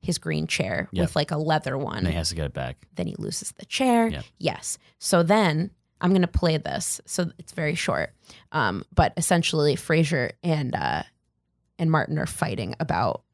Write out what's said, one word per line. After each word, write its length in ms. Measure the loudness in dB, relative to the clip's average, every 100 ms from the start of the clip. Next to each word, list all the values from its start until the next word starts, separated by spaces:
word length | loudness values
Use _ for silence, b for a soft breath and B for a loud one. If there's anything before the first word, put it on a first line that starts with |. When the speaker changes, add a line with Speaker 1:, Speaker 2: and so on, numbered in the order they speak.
Speaker 1:
his 160 | -4 -4
green 260 | -2 -4 -2
chair 420 | -2 -2 -2 -4
Speaker 2:
Yep. 100 | -2
Speaker 1:
with, 120 | 0 0
like, 160 | -2
a 60 | -2
leather 400 | 0 0 0 -4
one. 220 | -4 -2
Speaker 2:
And 80 | -2
he 40 |
has 160 | 0 -2
to 60 | -2
get 100 | -6
it 80 |
back. 240 | -4 -8 -10 -16
Speaker 1:
Then 140 | -8 -8
he 80 | -6
loses 360 | -8 -8 -10
the 120 | -14 -8
chair. 420 | 0 4 4 2
Speaker 2:
Yep. 160 | -2 -10 _
Speaker 1:
Yes. 400 | -4 -4 -8 -10 b b
So 240 | 0 2
then 480 | 6 4 4 2 -2 _ _ _
I'm 120 | 2
gonna 140 | 4 4
play 280 | 2 2 0
this. 420 | -2 -4 -4 -6 -6
So 260 | -4 -4 -6
it's 140 | -14
very 240 | -6 -4 -2
short. 380 | -2 -2 -2 _ B B B
Um, 320 | 0 0 0 -2
but 180 | 4 4 4
essentially 580 | 2 2 2 2 2 2
Frasier 560 | 2 2 4 2 -2 -4
and, 320 | -2 0 0
uh, 300 | -2 -2 -2 -6 _ _ _ _ _ _ _
and 140 | 2
Martin 260 | 2 2 -2
are 80 | -4
fighting 500 | -4 -4 -2 -6 -6
about 440 | -2 0 0 -2 _